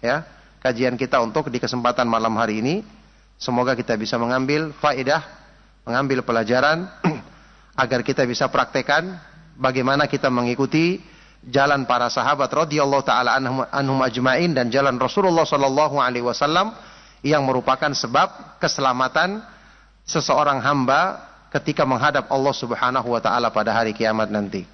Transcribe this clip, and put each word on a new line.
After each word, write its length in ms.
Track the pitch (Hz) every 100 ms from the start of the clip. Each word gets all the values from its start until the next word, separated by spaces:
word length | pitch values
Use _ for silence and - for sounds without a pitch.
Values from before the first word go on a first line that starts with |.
Ya, 240 | 117 143 165 - - -
kajian 340 | 131 117 127
kita 260 | 123 127 135
untuk 240 | 113 113 147
di 80 | 120
kesempatan 480 | 120 127 120 123 120
malam 300 | 113 113 110
hari 240 | 113 107
ini. 240 | 117 180 214 - - _ _ _
Semoga 400 | - 123 123 123
kita 200 | 123 110
bisa 200 | 107 120
mengambil 560 | 117 131 131 147 160 143
faedah, 440 | 151 135 127 151 147 - - - _ _
mengambil 400 | - 120 139 131
pelajaran 640 | 123 113 110 123 139 160 185 - 170 147 -
<clears throat> 520 | - - - _ -
agar 180 | 127 127
kita 240 | 117 135
bisa 240 | 127 120 131
praktekkan 680 | 127 123 139 123 147 175 180 - - - -
bagaimana 520 | 131 131 127 139 147
kita 240 | 139 139
mengikuti 680 | 123 120 123 135 156 165 190 - - - -
jalan 400 | 123 131 139 143
para 240 | 127 123 120
sahabat 400 | 123 120 143 131
radhiyallahu 560 | 139 160 147 139 139
taala 320 | 131 117 123 120
anhum, 240 | 131 131 127
anhum 300 | 139 139 135
ajma'in 560 | 131 117 127 131 175 139
dan 160 | 120
jalan 240 | 123 139 123
Rasulullah 480 | 127 - 190 165
sallallahu 560 | 151 147 139 135 151 139
alaihi 240 | 127 123
wasallam 480 | 120 113 147 165 208 226 - - - -
yang 240 | 139 151
merupakan 480 | 135 127 123 131 151
sebab 640 | 135 123 127 185 - - -
keselamatan 840 | 156 - 135 123 131 156 175 208 226 - - - _ _ -
seseorang 560 | 165 143 139 147 135
hamba 680 | 123 143 127 139 185 - - - -
ketika 320 | 147 - -
menghadap 460 | 139 127 139 139 -
Allah 220 | 135 139 131
Subhanahu 560 | 120 117 123 131 120
wa 80 | 120
taala 320 | 110 117 117
pada 220 | 110 107
hari 180 | 110 113
kiamat 400 | 107 113 110 107
nanti. 320 | 107 101 101 87